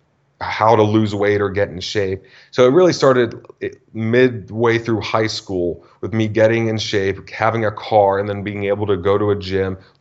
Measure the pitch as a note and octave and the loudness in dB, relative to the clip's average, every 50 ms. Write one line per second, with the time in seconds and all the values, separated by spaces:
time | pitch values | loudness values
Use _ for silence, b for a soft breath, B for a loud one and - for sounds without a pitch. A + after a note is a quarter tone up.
0 | _ _ _ _ _ _ _ - - - - - G#2+ A2 A#2 G#2+ G#2+ G#2 G#2+ A2+ | _ _ _ _ _ _ _ -12 -10 -8 -2 2 4 4 6 6 4 4 4 2
1 | A2 G#2 G#2 G2+ G2+ G2+ G#2 G2+ G2+ G2 F#2 G2 G2+ - - F2+ - - - G#2+ | 2 0 0 0 0 0 2 0 0 -2 -2 -2 -2 -2 -4 -8 -10 -6 -4 -4
2 | G2 F#2+ F#2+ F#2+ B B B B B B - - B2 B2 C3+ F3 - - C3+ - | -4 -4 -4 -8 B B B B B B 0 4 4 4 6 6 4 4 4 4
3 | - C#3 C3 B2+ A#2+ A2 - - - - - _ G#2 G#2 - - _ _ - A2 | 2 4 4 4 2 0 -2 -8 -18 -20 -16 _ -12 -12 -12 -14 _ _ -10 -6
4 | A2+ A2 A#2 B2+ B2+ B2+ A#2 A2 F2 E2 G2+ A2 A#2 A#2 A2+ A#2 A#2 - A2+ G#2 | -4 0 4 4 4 4 2 -2 -10 -10 -6 -2 0 0 0 0 0 -2 -2 -2
5 | - - - A2+ A2+ A2 - - - - G2 F2+ F2 F2 D#2+ B B B B B | -2 -2 -2 -2 -2 -2 -4 -8 -10 -6 -4 -4 -2 -4 -4 B B B B B
6 | - G2 G2 A2 A2 G#2+ G#2 A2 A2 A2 A2+ A2+ A2+ A2+ A2 G#2+ G#2+ - - G2+ | -10 -6 -2 -2 -2 0 2 2 2 4 4 2 0 -2 -2 -4 -4 -4 -2 -2
7 | F#2+ G2 G2 G2+ F2+ - - - A2 A2+ A2+ A2+ A2 G#2 G#2 - - - A2+ G#2+ | -2 -2 -4 -6 -10 -14 -6 -2 -2 -2 0 0 -2 -4 -6 -6 -6 0 2 4
8 | G2+ G2 G2 G2 G#2 G#2 G2+ G2+ G2 G#2 G#2 G2+ G2+ G2 G2+ G#2 G#2 G2 G2+ F#2 | 4 4 2 0 -2 -4 -6 -8 -8 -8 -6 -6 -4 -4 -2 -2 -2 -2 -2 0
9 | F2+ G2 G2 G2+ G#2+ G#2 G2+ F#2+ F#2 F#2 F#2+ F#2+ F#2+ F#2+ F#2 F#2 b b b b | 0 0 0 2 0 0 -2 -2 -4 -4 -4 -4 -4 -4 -6 -8 b b b b